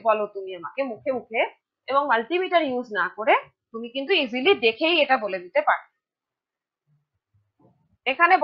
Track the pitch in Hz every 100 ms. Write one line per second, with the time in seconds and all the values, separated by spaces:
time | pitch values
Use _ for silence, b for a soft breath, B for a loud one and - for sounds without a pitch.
0 | 226 214 208 196 190 180 160 - 269 220
1 | - 254 - 226 339 - _ _ - 277
2 | 294 226 226 349 370 349 302 247 247 202
3 | 175 - 220 427 - _ _ 226 233 254
4 | 277 359 262 247 285 - 233 226 320 339
5 | 277 262 208 185 180 277 294 180 - _
6 | _ _ _ _ _ _ _ _ _ _
7 | _ _ _ _ _ _ _ _ _ _
8 | - 262 339 359